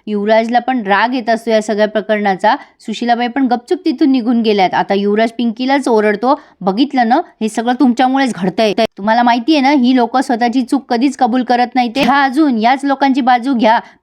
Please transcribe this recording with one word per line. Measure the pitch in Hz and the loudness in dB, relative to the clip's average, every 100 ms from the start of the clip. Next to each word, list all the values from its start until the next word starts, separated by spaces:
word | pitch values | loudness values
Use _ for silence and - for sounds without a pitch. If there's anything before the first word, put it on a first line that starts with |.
| - | -8
युवराजला | 208 208 220 233 247 | -4 2 2 2 -2
पण | 240 254 | -2 -4
राग | 196 196 233 | 0 0 0
येत | 254 220 | -2 -2
असतो | 226 226 | -2 0
या | 220 | 0
सगळ्या | 214 208 214 | 0 0 0
प्रकरणाचा. | 220 196 214 208 185 208 262 - _ | -2 -2 -2 0 0 0 0 -4 _
सुशीलाबाई | - 202 240 233 240 | -12 -6 -2 0 -2
पण | 254 262 | -2 0
गपचूप | 240 240 359 349 | -2 -2 -4 -2
तिथून | 254 311 | 0 0
निघून | 262 220 233 | 2 0 0
गेल्यात. | 220 202 180 | 2 2 2
आता | 135 180 | 0 -2
युवराज | 202 202 208 226 | -2 0 0 0
पिंकीलाच | - 233 214 262 277 262 | -2 -4 -4 -2 0 2
ओरडतो, | 220 208 202 240 294 - _ | 2 2 0 0 -2 -4 _
"बघितलं | 190 196 277 262 226 | -4 -2 0 0 0
ना, | 277 359 _ | 0 -2 _
हे | 220 | -6
सगळं | 240 233 247 | -4 -4 0
तुमच्यामुळेच | 277 233 254 262 262 185 | 2 2 0 0 -2 -2
घडतंय. | 185 180 220 190 226 - | -4 0 0 0 -2 -2
तुम्हाला | 202 226 | -2 2
माहितीये | 240 247 226 311 | 2 0 0 2
ना, | 262 | 2
ही | 294 247 254 | 2 2 2
लोकं | 233 262 | 2 0
स्वतःची | 277 233 240 254 | -2 0 0 -2
चूक | 226 277 - | -2 -4 -2
कधीच | 233 277 262 | -2 -2 0
कबूल | 247 254 | -2 0
करत | 247 240 240 254 | 0 0 0 -2
नाही | 240 254 | -2 0
ते. | |
हा | 240 277 | 0 2
अजून | 269 254 302 226 | 0 2 0 2
याच | 226 262 277 | 0 0 -2
लोकांची | 269 277 262 | 0 2 2
बाजू | 247 247 247 | 2 2 0
घ्या. | 247 214 226 - _ | 0 2 2 -2 _